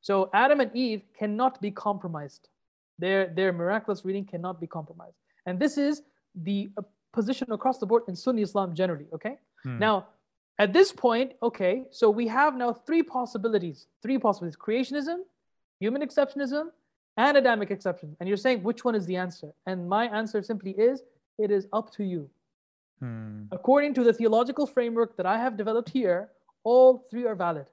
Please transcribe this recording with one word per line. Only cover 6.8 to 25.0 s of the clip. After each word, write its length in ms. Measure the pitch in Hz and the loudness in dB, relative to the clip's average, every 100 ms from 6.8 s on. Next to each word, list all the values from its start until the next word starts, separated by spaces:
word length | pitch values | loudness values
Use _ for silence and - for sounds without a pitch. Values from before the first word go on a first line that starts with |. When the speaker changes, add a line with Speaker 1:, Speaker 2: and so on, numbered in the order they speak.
| - _ _ | -14 _ _
Speaker 1:
position 380 | - 208 262 254 | -4 -2 -4 -4
across 280 | 214 262 254 | -2 -2 -2
the 60 | 196 | 2
board 180 | 226 226 | 0 0
in 80 | 180 | -4
Sunni 260 | - 240 | -2 0
Islam 320 | 202 202 185 165 | 0 -2 -2 -2
generally, 320 | 185 156 147 | -2 -2 -8
okay? 240 | 160 214 269 _ _ | -10 -10 -12 _ _
Speaker 2:
Hmm. 160 | 131 120 | -10 0
Speaker 1:
Now, 280 | 214 202 - _ _ _ _ - | 2 2 -2 _ _ _ _ 0
at 160 | 202 | 4
this 180 | 254 381 | 6 4
point, 420 | - 247 226 262 - | 4 2 2 0 -2
okay, 440 | 233 - 185 226 262 | -4 0 0 0 -6
so 180 | - 226 | 2 4
we 180 | 208 233 | 4 0
have 280 | 240 302 254 | 2 2 2
now 180 | 240 | -4
three 280 | 233 - 330 | -4 0 0
possibilities, 880 | - 254 247 226 220 214 175 139 _ _ | 2 -2 -4 -4 0 0 -2 -10 _ _
three 140 | 226 269 | -4 0
possibilities, 400 | 226 202 170 151 | 2 0 -4 -8
creationism, 640 | - 226 247 285 285 349 381 _ _ _ _ _ | -2 -2 -2 -4 -6 -8 -10 _ _ _ _ _
human 220 | 202 269 | -4 -2
exceptionalism, 640 | 294 - 277 277 269 285 320 _ _ _ _ - | -2 0 0 -2 -4 -4 -6 _ _ _ _ 0
and 200 | 262 294 | 4 4
Adamic 340 | 247 226 202 | 4 2 -2
exception. 440 | 196 196 170 151 151 | -4 -4 -6 -10 -10
And 80 | 180 | -4
you're 100 | 202 | 0
saying, 260 | 254 240 | 0 0
"Which 220 | 185 233 254 | -2 -2 -2
one 100 | 220 | -2
is 100 | 175 | -2
the 100 | 180 | -4
answer?" 380 | 180 170 151 - - | -4 -8 -18 -12 -8
And 240 | 185 175 | -6 -2
my 160 | 202 233 | 0 0
answer 360 | 214 220 214 | -2 -4 -4
simply 280 | - 214 190 | -4 -6 -6
is, 300 | 196 226 262 - _ _ - | 2 2 2 -8 _ _ -4
it 140 | 214 | 0
is 160 | 202 196 | 0 0
up 160 | 208 220 | -6 -6
to 100 | - | -8
you. 260 | 196 175 139 _ _ _ _ _ _ _ | -6 -6 -8 _ _ _ _ _ _ _
Speaker 2:
Hmm. 440 | 123 113 110 107 107 | -12 -10 -12 -14 -12
Speaker 1:
According 420 | 180 - 277 294 254 | -4 4 4 4 2
to 80 | |
the 100 | 240 | 2
theological 520 | 233 226 220 247 277 285 | 4 2 2 0 -2 -2
framework 480 | - 233 233 | 0 -2 -2